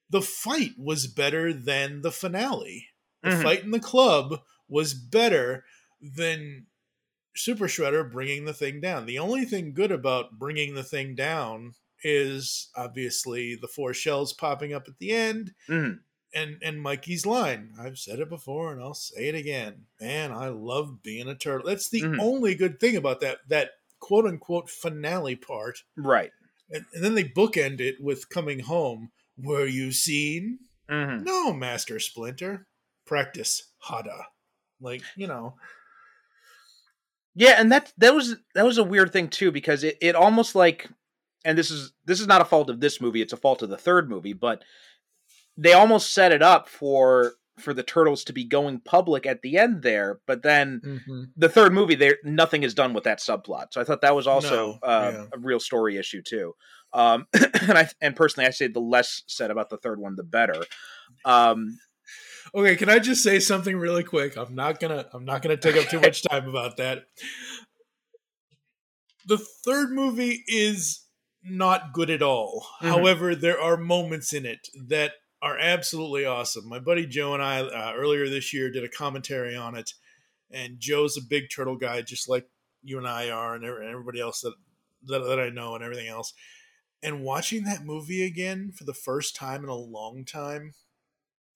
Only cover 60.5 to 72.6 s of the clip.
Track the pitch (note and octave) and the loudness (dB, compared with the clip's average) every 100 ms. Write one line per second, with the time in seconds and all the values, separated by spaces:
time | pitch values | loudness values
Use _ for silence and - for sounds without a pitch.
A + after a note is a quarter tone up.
60.5 | D#2+ E2+ - - - - _ C3 A#2+ A#2+ | 0 -8 -12 -20 -20 -20 _ 4 6 8
61.5 | A2+ A2 A#2 _ _ - - - - - | 4 -2 -10 _ _ -20 -20 -20 -20 -6
62.5 | G3+ G3+ F3+ G3 A3+ A3+ B3 A3 G3 F#3+ | 2 4 6 6 6 6 2 4 4 4
63.5 | F#3+ F#3+ F#3 E3+ F3 E3+ D#3+ C#3 A2+ A#2+ | 0 0 -2 0 -2 0 -2 -2 -4 -10
64.5 | B2+ C#3+ D#3 E3 D3 - B2 B2+ C3+ D#3+ | -4 -4 -2 -4 -6 -8 -12 -6 -2 -2
65.5 | D3+ D#3+ D3+ C#3 E3 D3+ D3 E3+ C#3 C3 | 2 4 4 4 2 0 0 -2 -2 -4
66.5 | C3 A#2+ - C3 C3 - - - C4 B3 | -6 -6 -6 -6 -6 -10 -18 -16 -16 -16
67.5 | - - _ _ _ _ _ _ _ _ | -18 -20 _ _ _ _ _ _ _ _
68.5 | _ _ _ _ _ _ _ F#3+ G#3+ G#3+ | _ _ _ _ _ _ _ -2 -2 -2
69.5 | - A#3+ C#4+ C4+ C4 C4+ A#3 B3 A#3 - | -8 -2 0 0 0 -2 0 -2 -4 -2
70.5 | A3 G#3+ G3+ D#3+ - _ _ _ _ F3+ | 0 0 0 -4 -8 _ _ _ _ -10
71.5 | F#3 F#3 F#3 D#3 C#3+ D#3+ D#3 C#3+ B2 G#2 | 0 2 2 0 -4 -2 2 2 0 -2
72.5 | A2 | -8